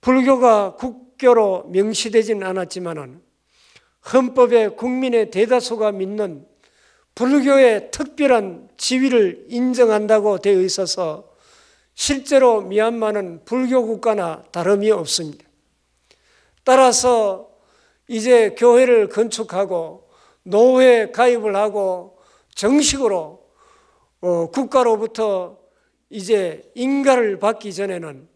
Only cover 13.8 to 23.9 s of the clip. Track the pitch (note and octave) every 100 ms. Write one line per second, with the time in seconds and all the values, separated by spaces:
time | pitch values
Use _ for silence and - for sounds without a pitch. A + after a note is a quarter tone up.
13.8 | A3+ A3 A3+ G#3 E3+ D#3+ - F3 F3 G3+
14.8 | G#3+ G3+ D#3+ - D#3 D3 _ _ _ _
15.8 | _ _ _ _ _ _ _ _ - C4
16.8 | C4 A#3 B3 A#3 G#3 F#3+ - _ _ _
17.8 | _ _ _ A3+ A3 A#3+ G#3+ - A#3+ A#3+
18.8 | B3+ A#3 G3+ G#3 A3+ A3 G#3+ F3+ G3 F3
19.8 | D#3+ E3 _ _ _ _ - G3+ B3 B3+
20.8 | C4 A#3+ G#3 - B3 A#3+ G#3+ G3 G#3+ G3+
21.8 | F#3+ F3+ F#3+ _ _ _ _ - G#3 C#4+
22.8 | C#4+ C4+ A#3+ F#3 D#3 - _ _ _ _
23.8 | _